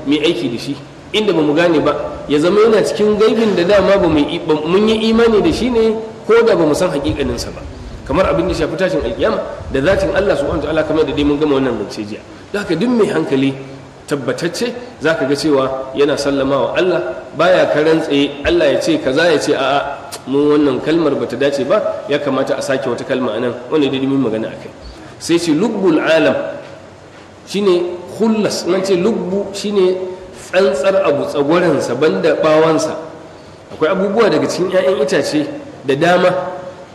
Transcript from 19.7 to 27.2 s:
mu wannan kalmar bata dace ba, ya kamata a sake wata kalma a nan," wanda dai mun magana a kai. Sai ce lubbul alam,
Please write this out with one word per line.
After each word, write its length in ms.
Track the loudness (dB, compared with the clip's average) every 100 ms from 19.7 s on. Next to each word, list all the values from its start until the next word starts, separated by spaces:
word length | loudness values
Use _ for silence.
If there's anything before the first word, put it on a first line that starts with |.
| 0 -2 -8 -12 -14 -4
mu 240 | 2 4
wannan 280 | 4 4 2
kalmar 320 | 0 0 2 0
bata 200 | -2 -2
dace 280 | 0 0 0
ba, 380 | 0 0 -6 -4
ya 80 | -2
kamata 380 | 0 -2 -2 -2
a 40 |
sake 260 | -2 -4 -2
wata 140 | -6
kalma 300 | -4 -2 -2 -2
a 40 |
nan," 140 | -4 -6 -2
wanda 180 | 0 0
dai 120 | 0 0
mun 160 | 0 0
magana 180 | -2 -4
a 80 | -10
kai. 120 | -16 -18 -18 -18 -20 -12
Sai 180 | -2 0
ce 140 | 2
lubbul 460 | 0 0 0 2 2
alam, 360 | 2 2 2 0 -4 -10 -14 -18 -20 -20 -20 -20